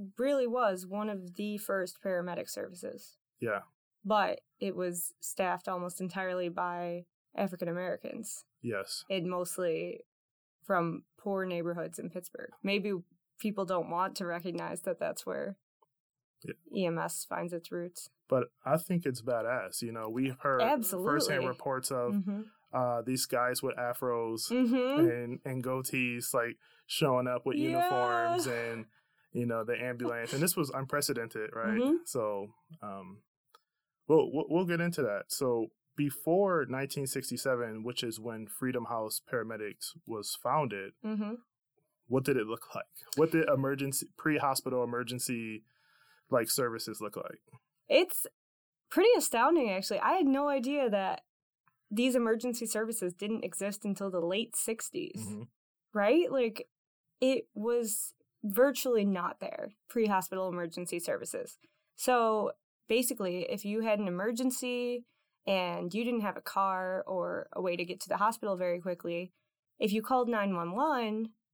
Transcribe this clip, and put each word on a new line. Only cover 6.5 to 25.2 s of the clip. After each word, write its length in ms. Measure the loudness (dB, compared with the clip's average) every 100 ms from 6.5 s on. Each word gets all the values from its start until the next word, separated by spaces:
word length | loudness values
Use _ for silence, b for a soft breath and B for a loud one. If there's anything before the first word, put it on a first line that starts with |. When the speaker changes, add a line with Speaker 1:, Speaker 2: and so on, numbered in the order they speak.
| -2 -2 -2 -4 -6 -10 _ _ -4
Speaker 1:
African 320 | -4 -2 -4
Americans. 760 | -2 -4 -4 -6 -10 -10 -12 -14 _
Speaker 2:
Yes. 420 | -4 -4 -4 -8 -4
Speaker 1:
And 200 | -4 -2
mostly 720 | -2 -4 -2 0 0 -4 -8 -14 _ _ _ _ _ 0
from 380 | 2 2 -2 -10 _
poor 260 | -4 -2 -2
neighborhoods 540 | -2 -2 -4 -6 -6
in 100 | -8
Pittsburgh. 400 | -10 -10 -12 -14 -6
Maybe 300 | -2 0 0 -4 -6 _ _ -6
people 260 | -4 -2 0
don't 240 | -2 0
want 240 | 0 -2 -2
to 100 | -4
recognize 560 | -4 -4 -6 -6 -6
that 140 | -6 -4
that's 260 | -4 -6 -6
where 320 | -6 -6 -8 _ _ _ _ _ _ _ _
Speaker 2:
Yeah. 100 | -14 -14 -6 -2
Speaker 1:
E 100 | 0
M 120 | 0
S 280 | -4 -6 -6
finds 280 | -6 -4
its 180 | -8 -6
roots. 380 | -8 -8 -10 -16 _ 0
Speaker 2:
But 160 | 0 0 _ 0
I 120 | 0
think 280 | 2 0 0
it's 160 | -2
badass. 600 | -2 0 0 -2 -4 -6
You 100 | -6
know, 180 | -6 -4
we've 280 | 0 -2 0
heard 220 | 2 4
Speaker 1:
Absolutely. 500 | 4 2 0 -2 2
Speaker 2:
firsthand 360 | 2 2 0 0
reports 440 | -2 -2 -2 0
of, 220 | 0 2
Speaker 1:
Mm-hmm. 280 | 0 0 -4 -6 B _
Speaker 2:
uh, 280 | -2 0 0
these 240 | 0 -2 0
guys 360 | 2 2 0
with 140 | -2 -2
afros 720 | -4 -2 0 0 0 -2 0
Speaker 1:
Mm-hmm. 600 | 2 4 4 4 4 4
Speaker 2:
and, 300 | 4